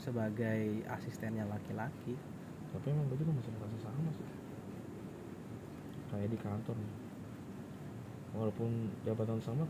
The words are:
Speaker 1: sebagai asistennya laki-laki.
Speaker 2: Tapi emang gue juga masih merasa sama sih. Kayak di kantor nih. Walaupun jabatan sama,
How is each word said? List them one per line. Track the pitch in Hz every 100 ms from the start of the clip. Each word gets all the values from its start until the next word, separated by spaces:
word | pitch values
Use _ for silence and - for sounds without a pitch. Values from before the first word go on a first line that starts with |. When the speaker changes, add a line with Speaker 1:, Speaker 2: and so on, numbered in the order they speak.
Speaker 1:
sebagai | - 117 110 107 113 110 107 107 -
asistennya | 110 - 110 110 110 104
laki-laki. | 104 98 104 113 - - 127 - - - - -
Speaker 2:
Tapi | - -
emang | 147 139
gue | 131
juga | 156 147
masih | 117 110
merasa | 104 110 -
sama | 139 160 151
sih. | - - - - - - - - - - - - - - - - - - -
Kayak | 101 104
di | 113
kantor | 107 104 117 117
nih. | 107 104 - - - - - - - - - - - - - 107
Walaupun | 110 104 117 117 110 - -
jabatan | 110 110 113
sama, | 110 131